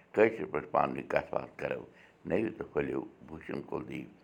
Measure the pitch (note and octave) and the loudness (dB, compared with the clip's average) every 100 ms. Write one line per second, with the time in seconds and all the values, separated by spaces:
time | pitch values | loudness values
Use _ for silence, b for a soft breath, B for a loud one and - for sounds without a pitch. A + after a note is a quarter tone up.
0 | B - A2+ - D2+ D#2 - D2 C#2+ C2 | B 6 6 6 -4 -4 2 2 4 0
1 | C2+ C#2+ - C2+ B1+ - C#2 C2 - B | 0 0 2 -4 -6 -6 -4 -4 -8 B
2 | B B D#2+ F2+ A2+ - - D2+ C#2 C2 | B B -2 0 0 -4 -4 0 0 -2
3 | - - - D#2+ - C#2 - C#2+ C2 C#2 | -6 -12 -14 -12 -8 -6 -4 -6 -6 -8
4 | C2 - | -10 -16